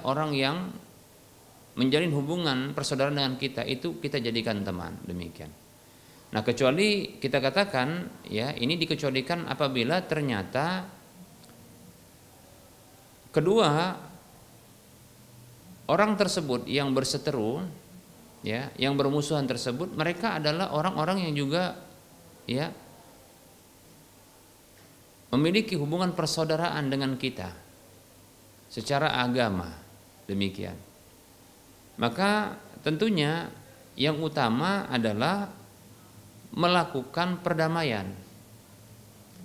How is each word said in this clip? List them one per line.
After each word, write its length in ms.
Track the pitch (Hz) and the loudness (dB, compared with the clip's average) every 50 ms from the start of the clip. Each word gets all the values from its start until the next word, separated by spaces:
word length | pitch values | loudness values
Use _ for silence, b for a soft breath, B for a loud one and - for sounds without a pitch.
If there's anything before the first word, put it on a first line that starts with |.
| - | -2
orang 320 | 127 135 147 156 156 147 | -2 0 0 0 0 0
yang 400 | 139 135 135 151 180 185 185 - - - - - - - - - - - - - - - - - - - - - - | 0 0 0 0 -2 -4 -8 -10 -12 -16 -20 -20 -20 -20 -20 -20 -20 -20 -20 -20 -20 -20 -20 -20 -20 -20 -12 -2 0
menjalin 320 | 123 131 135 151 175 175 147 147 | 2 4 4 4 4 4 2 0
hubungan 560 | 139 147 170 180 170 151 131 127 131 139 139 | 0 0 -2 0 0 0 0 0 0 -2 -4
persaudaraan 400 | 143 139 - 147 131 135 143 143 | -4 -2 -2 0 0 0 2 2
dengan 240 | 143 139 131 131 123 | 2 0 0 0 -2
kita, 240 | 135 135 135 - 120 | -4 -4 -4 -4 -4
itu 400 | - 135 131 - 170 165 - - | -4 -4 -4 -4 -6 -6 -4 -6
kita 160 | 143 143 143 | -4 -4 -2
jadikan 480 | 117 117 113 117 113 120 107 101 98 | -2 0 -2 0 0 0 -2 -2 -2
teman, 320 | 101 90 90 85 85 85 - - | -2 -4 -4 -6 -8 -10 -10 -10
demikian. 480 | - 87 90 85 82 80 - 80 76 76 - - - - B B B B B B B B B B B - | -8 -8 -6 -8 -8 -10 -12 -14 -14 -16 -18 -20 -20 -20 B B B B B B B B B B B -2
Nah, 80 | 107 104 | -2 2
kecuali 800 | 123 117 - 135 127 135 175 202 214 208 202 - - - - - | 2 2 4 4 4 6 6 4 4 4 2 0 -4 -8 -4 -4
kita 160 | 135 127 143 | 0 0 2
katakan, 720 | 123 135 131 185 202 196 - 127 127 139 165 180 175 - - - - | 2 2 2 2 0 2 2 0 0 0 -2 -4 -6 -8 -12 -14 -12
ya, 320 | - - 107 117 139 - - | -6 -4 -2 -2 -2 -2 -2
ini 160 | 120 127 165 | 0 2 2
dikecualikan 720 | 165 160 156 156 147 147 139 131 131 127 - 170 170 165 | 2 2 0 0 0 0 0 0 0 0 0 -2 -2 -2
apabila 560 | - 135 - 151 139 131 123 113 123 160 185 185 | -4 -2 0 0 2 2 2 2 2 2 0 0
ternyata 880 | - 165 151 151 135 117 101 92 92 - 127 147 170 185 185 180 - - - - - - - - - - - - - - - - - - - - - - - - - - - - - - - - - - - - - - - - - - - - - - - - - | 0 -2 0 0 0 0 0 -2 -2 -2 0 0 0 -2 -4 -6 -8 -14 -18 -20 -20 -20 -20 -20 -20 -20 -20 -20 -20 -20 -20 -20 -20 -20 -20 -20 -20 -20 -20 -20 -20 -20 -20 -20 -20 -20 -20 -20 -20 -20 -20 -20 -20 -20 -20 -20 -20 -20 -20 -20 -20 -20 -20 -12 -2
kedua 400 | - 160 151 180 208 226 208 156 147 156 175 185 175 - - - - - - - - - - - - - - - - - - - - - - - - - - - - - - - - - - - - - - | 0 2 4 4 6 6 6 6 6 4 2 0 -2 -6 -10 -16 -18 -20 -20 -20 -20 -20 -20 -20 -20 -20 -20 -20 -20 -20 -20 -20 -20 -20 -20 -20 -20 -20 -20 -20 -20 -20 -20 -20 -20 -20 -20 -20 -20 -12 -2
orang 320 | - 147 180 202 208 214 190 | 2 4 4 4 4 4 2
tersebut 480 | 202 180 - 185 165 139 123 120 - | 2 2 2 -2 0 0 0 -2 -2
yang 240 | - 113 139 143 135 | 0 0 0 2 2
berseteru, 720 | 131 135 135 - - 139 - 156 139 127 107 110 123 160 190 175 151 - - - - - - - - - - - - - - | 2 2 2 0 -2 -2 -2 -2 -2 0 0 0 0 -2 -4 -8 -10 -12 -18 -20 -20 -20 -20 -20 -20 -20 -20 -20 -20 -12 -8
ya, 240 | 104 107 120 135 139 - | -6 -4 -4 -6 -6 -4
yang 160 | - 127 135 139 | -2 0 2 2
bermusuhan 560 | 139 139 139 143 147 143 - 160 147 139 127 | 2 2 2 2 0 0 0 0 0 0 0
tersebut, 480 | 127 123 - 131 120 135 175 196 - | -2 -2 -2 -4 -2 -2 -4 -6 -2
mereka 400 | - 156 175 - - - 226 196 | -2 -2 -2 -2 -2 -2 -2 -2
adalah 400 | 156 151 151 151 170 196 - - | 0 0 0 0 0 -2 0 0
orang-orang 480 | 151 156 185 - 151 156 170 190 196 180 | 0 0 0 0 0 0 0 0 0 0
yang 60 | 160 147 | 0 0
juga, 480 | 143 143 135 151 175 185 175 - - - - - - - - - - - - - - - | 0 0 0 0 0 0 -2 -4 -8 -14 -18 -20 -20 -20 -20 -20 -20 -20 -20 -20 -16 -8
ya, 240 | - 117 135 151 175 196 - - - - - - - - - - - - - - - - - - - - - - - - - - - - - - - - - - - - - - - - - - - - - - - - - - - 120 | -4 -2 -2 -2 -4 -6 -12 -18 -20 -20 -20 -20 -20 -20 -20 -20 -20 -20 -20 -20 -20 -20 -20 -20 -20 -20 -20 -20 -20 -20 -20 -20 -20 -20 -20 -20 -20 -20 -20 -20 -20 -20 -20 -20 -20 -20 -20 -20 -20 -20 -20 -20 -20 -20 -20 -10 -2 0
memiliki 480 | 131 151 165 180 220 214 - 190 156 | 2 4 4 4 2 2 2 -2 -2
hubungan 320 | 143 143 160 175 185 180 170 | -2 0 0 0 0 0 0
persaudaraan 800 | - 160 151 - - 160 156 156 156 170 170 156 151 143 135 135 | 0 -2 0 0 0 0 0 0 0 0 0 -2 -2 -2 0 0
dengan 240 | 135 139 135 131 | 0 0 -2 -2
kita 400 | 127 135 131 - - 92 90 80 - - - - - - - - - - - - - - - - - - - - - - - | -2 -2 -4 -4 -4 -8 -10 -10 -12 -18 -20 -20 -20 -20 -20 -20 -20 -20 -20 -20 -20 -20 -20 -20 -20 -20 -20 -20 -20 -20 -14
secara 480 | - 151 - - 143 139 151 156 - | -10 -8 -4 0 0 2 2 2 2
agama, 560 | 127 123 123 123 127 120 110 95 90 87 80 78 - - - - - - - - - - - | 2 2 2 4 4 4 4 2 0 -2 -4 -8 -14 -18 -20 -20 -20 -20 -20 -20 -18 -6 -4
demikian. 480 | 98 98 98 95 95 98 95 92 87 87 - - - - - - - - - - - - - - - - - - - - - - - | 0 2 2 0 0 -4 -8 -8 -8 -12 -16 -20 -20 -20 -20 -20 -20 -20 -20 -20 -20 -20 -20 -20 -20 -20 -20 -20 -20 -20 -20 -16 -6
Maka 640 | - 120 117 - - 190 202 208 214 208 202 - - - - - - - | -2 0 0 0 2 2 2 2 2 0 -2 -6 -10 -14 -18 -14 -6 -2
tentunya 640 | 156 160 156 208 226 208 165 147 147 160 170 170 - - - - - - - - - - | -2 0 2 2 2 2 2 2 2 0 -2 -4 -6 -10 -14 -20 -20 -20 -20 -20 -14 -4
yang 240 | - 131 151 156 143 | 0 0 0 2 0
utama 720 | 160 151 147 151 131 113 113 127 156 185 196 196 - - 127 | -2 -2 0 2 2 2 2 2 2 2 0 0 -2 -2 -2
adalah 560 | 123 113 113 104 104 123 156 190 202 202 - - - - - - - - - - - - - - - - - - - - - - | 0 2 2 2 2 2 2 2 0 -2 -6 -10 -16 -20 -20 -20 -20 -20 -20 -20 -20 -20 -20 -20 -20 -20 -20 -20 -20 -20 -10 -2
melakukan 880 | - 170 175 180 185 165 - - 135 123 - - 165 175 180 180 165 | 2 2 4 6 4 4 2 -2 -6 -6 -4 -2 -2 0 0 0 -2
perdamaian, 720 | - 180 170 160 160 160 165 170 160 139 113 104 95 95 95 95 - - - - - - - - - - - - - - - - - - - - - - - - - | 0 0 2 2 2 2 2 2 0 0 0 -2 -4 -6 -8 -10 -14 -18 -20 -20 -20 -20 -20 -20 -20 -20 -20 -20 -20 -20 -20 -20 -20 -20 -20 -20 -20 -20 -20 -20 -14